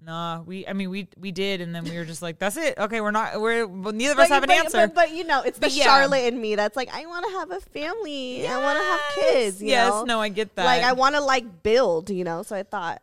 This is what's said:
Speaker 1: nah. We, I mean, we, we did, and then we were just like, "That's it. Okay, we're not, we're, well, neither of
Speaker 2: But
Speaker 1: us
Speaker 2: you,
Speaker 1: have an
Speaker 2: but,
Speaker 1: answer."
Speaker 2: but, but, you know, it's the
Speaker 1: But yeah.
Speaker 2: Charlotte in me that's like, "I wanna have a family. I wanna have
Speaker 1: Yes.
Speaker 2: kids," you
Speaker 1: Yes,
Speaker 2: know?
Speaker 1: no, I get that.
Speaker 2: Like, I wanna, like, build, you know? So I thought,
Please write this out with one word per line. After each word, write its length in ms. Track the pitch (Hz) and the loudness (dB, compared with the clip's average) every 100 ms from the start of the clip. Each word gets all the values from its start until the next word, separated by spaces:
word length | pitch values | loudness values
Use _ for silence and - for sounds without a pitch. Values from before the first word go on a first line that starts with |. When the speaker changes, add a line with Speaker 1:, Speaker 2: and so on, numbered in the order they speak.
Speaker 1:
nah. 380 | 160 165 170 165 | -14 -8 -8 -8
We, 240 | 165 190 - | -10 -12 -8
I 60 | |
mean, 180 | 196 190 | -6 -6
we, 180 | 190 185 - | -8 -10 -12
we 140 | 190 | -10
did, 300 | 185 196 196 | -4 -4 -4
and 120 | 175 | -6
then 100 | 170 | -8
we 120 | 165 170 | -8 -8
were 80 | |
just 180 | 160 160 | -10 -10
like, 160 | 175 156 | -10 -4
"That's 180 | 190 233 | -4 -2
it. 200 | 311 - | -4 -2
Okay, 240 | 208 226 | -4 -2
we're 120 | 208 | 0
not, 280 | 214 220 208 | 0 -2 -2
we're, 260 | 220 233 220 | 0 0 -2
well, 260 | 185 190 | -6 -6
neither 200 | 214 269 | -2 0
of 40 | 285 | 6
Speaker 2:
But 60 | |
Speaker 1:
us 40 | - | 6
Speaker 2:
you, 40 | |
Speaker 1:
have 80 | 277 | 6
an 60 | 262 | 4
Speaker 2:
but, 80 | 285 | 4
Speaker 1:
answer." 300 | 320 339 320 | 4 4 2
Speaker 2:
but, 60 | |
but, 180 | 330 320 | 4 2
you 120 | 320 | 2
know, 180 | 330 277 | -2 0
it's 160 | 247 - | 0 0
the 80 | 285 | 0
Speaker 1:
But 60 | |
yeah. 120 | 269 | 4
Speaker 2:
Charlotte 400 | 262 277 277 277 | 6 6 6 2
in 160 | 240 247 | 0 -2
me 160 | 220 208 | -2 0
that's 200 | 208 269 | 0 -2
like, 160 | 247 | -6
"I 140 | - 320 | -8 -10
wanna 240 | 349 370 | -6 -6
have 200 | 381 320 | -6 -8
a 80 | 370 | -10
family. 840 | - 285 311 453 381 285 254 254 247 | -12 -8 -8 -6 -6 -6 -8 -6 -4
I 80 | 254 | -2
wanna 240 | 277 294 | 0 0
have 200 | 302 302 294 285 | 0 -2 -2 0
Speaker 1:
Yes. 140 | - | 2
Speaker 2:
kids," 300 | 262 214 190 | 2 0 -4
you 60 | 208 | 0
Speaker 1:
Yes, 220 | 254 233 | 2 4
Speaker 2:
know? 140 | 208 | 2
Speaker 1:
no, 160 | 240 226 | 0 -2
I 80 | 214 | -2
get 280 | 196 214 - | -4 -6 0
that. 80 | |
Speaker 2:
Like, 180 | 185 247 | 2 4
I 100 | 247 | 2
wanna, 280 | 254 269 294 | 4 2 2
like, 420 | 277 262 233 170 | 2 0 -2 -6
build, 480 | 214 233 233 170 190 | 2 4 4 0 -2
you 140 | 185 | -6
know? 180 | 175 170 | -4 -6
So 140 | - 202 | -8 -10
I 80 | |
thought, 340 | 202 208 170 117 | -8 -6 -6 -8